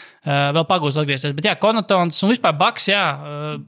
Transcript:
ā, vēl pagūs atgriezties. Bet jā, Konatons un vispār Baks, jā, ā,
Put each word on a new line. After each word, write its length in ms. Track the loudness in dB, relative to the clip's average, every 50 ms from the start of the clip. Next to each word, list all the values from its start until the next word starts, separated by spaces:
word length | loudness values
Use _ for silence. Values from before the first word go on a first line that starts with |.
| -20 -20 -20 _ _
ā, 160 | -2 0 0 0 0 0
vēl 80 | 0 0
pagūs 320 | 2 0 0 0 0 0
atgriezties. 400 | 0 -2 -2 -2 -4 -4 -4 -4
Bet 80 | -2 -2
jā, 140 | -2 0 2
Konatons 600 | 2 2 2 2 0 2 2 2 2 2 0 0 2
un 80 | 2 2
vispār 240 | 2 2 0 2
Baks, 320 | 2 0 0 0 0 0 0
jā, 160 | 0 0 0
ā, 520 | 0 -2 -6 -8 -12 -10 -8 -8 -8 -8 -10 -12